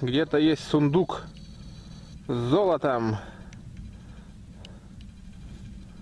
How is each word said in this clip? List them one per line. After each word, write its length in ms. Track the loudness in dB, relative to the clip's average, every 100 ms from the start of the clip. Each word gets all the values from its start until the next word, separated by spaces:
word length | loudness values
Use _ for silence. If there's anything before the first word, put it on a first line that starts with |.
Где-то 380 | 2 4 4 6
есть 280 | 6 6 4
сундук 580 | 4 6 6 4 0 -8 -14 -16 -14 -14 -14 -14 -16 -16 -10 -4
с 40 |
золотом. 840 | 0 4 6 6 4 4 4 2 0 -4 -14 -16 -16 -14 -14 -14 -14 -14 -16 -16 -16 -16 -16 -16 -16 -18 -16 -16 -16 -16 -14 -14 -12 -12 -14 -14 -16